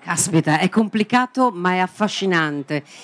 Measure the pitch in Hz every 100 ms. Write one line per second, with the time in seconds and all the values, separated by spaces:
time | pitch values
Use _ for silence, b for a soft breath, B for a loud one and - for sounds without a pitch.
0 | - 170 - 160 151 156 185 226 220 220
1 | 208 247 254 - 254 180 180 185 185 -
2 | 208 - 196 175 156 147 139 151 139 B